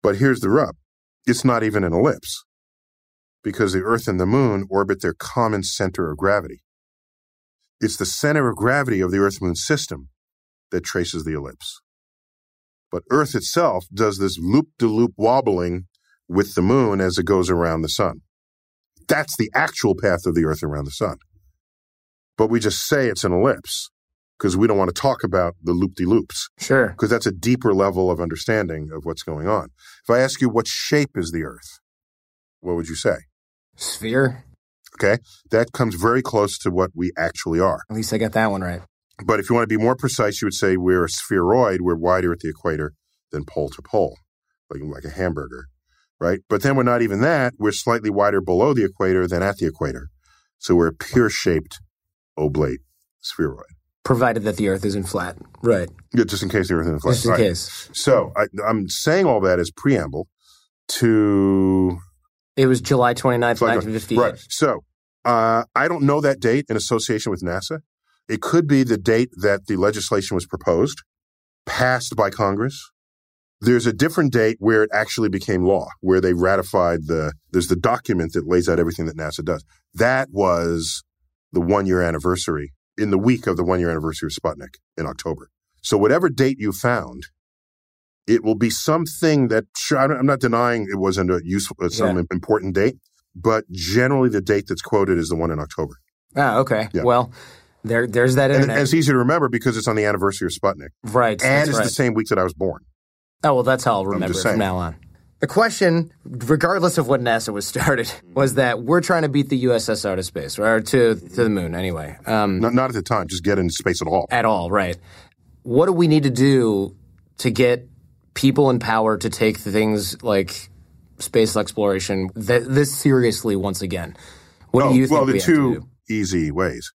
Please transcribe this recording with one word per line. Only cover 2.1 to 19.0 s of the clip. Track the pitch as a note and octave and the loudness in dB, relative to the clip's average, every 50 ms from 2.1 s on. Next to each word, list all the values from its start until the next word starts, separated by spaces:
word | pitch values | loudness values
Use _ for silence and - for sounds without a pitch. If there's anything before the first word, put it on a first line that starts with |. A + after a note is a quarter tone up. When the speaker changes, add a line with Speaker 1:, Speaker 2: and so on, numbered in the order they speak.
| - - - - - - - _ _ _ _ _ _ _ _ _ _ _ _ _ _ _ _ _ _ _ _ | 0 -2 -8 -12 -12 -12 -14 _ _ _ _ _ _ _ _ _ _ _ _ _ _ _ _ _ _ _ _
Speaker 1:
because | A2 F#2+ - A2 G2 F#2 | -8 0 0 0 2 2
the | F#2 | 0
Earth | F#2 G#2+ A#2 A2+ - | 0 0 0 0 0
and | - G2 F2+ | -2 -2 0
the | F2+ | 2
Moon | F#2+ A2+ C#3 C#3 A#2+ G#2 G2 G2 F#2+ | 2 4 4 4 2 2 -2 -4 -2
orbit | F#2+ G2 G2+ F#2+ G2 F#2+ | 0 0 0 0 -2 -2
their | - F2 D#2 | -2 -6 -6
common | _ - - - B2+ A#2 A2 G#2+ G2+ F#2 | _ -12 -6 -2 -2 0 0 0 -2 -4
center | - - - G#2 F#2 F2 - F2+ D#2 | -4 -4 -4 -4 -4 -2 -4 -4 -4
of | D2+ | -4
gravity. | D2 F2 G2 G2+ G#2 E2+ D2+ - - _ _ _ _ _ _ _ _ _ _ _ _ _ _ _ _ _ _ _ _ _ _ _ _ | -2 0 2 2 2 -2 -6 -14 -18 _ _ _ _ _ _ _ _ _ _ _ _ _ _ _ _ _ _ _ _ _ _ _ _
It's | - G#2+ - | -4 -4 -2
the | - G2+ | -4 -6
center | F2+ - - - D3 D3+ D3+ C3+ | -6 -4 -2 0 0 2 2 2
of | A#2+ G#2 | 0 -2
gravity | - G2+ A#2+ C3 C#3+ C#3 B2 A2+ F#2 | 0 0 2 2 2 0 0 0 0
of | F#2 F2+ | 0 0
the | F2+ | 2
Earth-Moon | G2 G2 G2 G2 - F#2+ F2+ E2+ | 2 2 2 0 -2 -4 -4 -4
system | - - - D3+ C#3+ - - - C#2 - - _ _ _ _ _ _ _ _ _ _ _ _ | -4 -2 -2 -2 -2 -2 -8 -12 -14 -16 -20 _ _ _ _ _ _ _ _ _ _ _ _
that | - F2+ E2+ | -6 -6 -6
traces | - - F#2+ F2 E2 - E2 D2+ | -4 -6 -4 -4 -4 -6 -8 -8
the | D#2+ D#2 | -6 -8
ellipse. | D2 C#2+ C2 - _ - - - - _ _ _ _ _ _ _ _ _ _ _ _ _ _ _ _ _ _ _ _ _ _ | -8 -10 -12 -16 _ -16 -16 -16 -16 _ _ _ _ _ _ _ _ _ _ _ _ _ _ _ _ _ _ _ _ _ _
But | - F2 - _ | -10 -10 -4 _
Earth | B2 D3 D3+ C#3+ - | 0 0 0 0 -2
itself | A2+ - - - - E3+ D3 G2+ F#2 F2+ - | -4 -4 0 0 2 2 2 2 0 -6 -8
does | - G2 A2+ G#2+ G2 F#2+ | -2 0 0 0 0 0
this | G2 F#2+ F#2 E2+ | -2 -2 -2 -2
loop-de-loop | E2 F2+ G#2 C#3+ D#3 _ _ _ A#2+ A2+ G#2+ A2 A#2+ A#2+ G2+ | -2 0 2 0 0 _ _ _ 0 0 2 2 2 0 0
wobbling | - G#2 A2+ B2 C3+ B2+ A#2 G2 F2+ F2 F2 F2 F2+ F#2 _ _ _ _ _ _ _ _ | 0 2 4 4 4 2 2 0 0 0 -2 -4 -6 -10 _ _ _ _ _ _ _ _
with | _ E2+ G2 G2+ G2 - | _ 0 0 0 0 0
the | - | 0
Moon | F2+ G2 B2 C#3 B2+ A2 G2+ F#2+ | 2 4 4 4 4 2 2 0
as | F#2+ F#2 F2+ | 0 0 0
it | G2 F2 | -2 0
goes | F2+ G2+ F#2 F2+ F2+ | 2 2 2 2 2
around | F2+ E2+ E2+ E2 D#2+ D#2+ | 0 0 0 0 0 -2
the | D#2+ D#2 | -4 -4
Sun. | - - G#2 F2 - - _ _ _ _ _ _ _ _ _ _ _ _ _ _ _ _ | -2 -2 -2 -2 -2 -8 _ _ _ _ _ _ _ _ _ _ _ _ _ _ _ _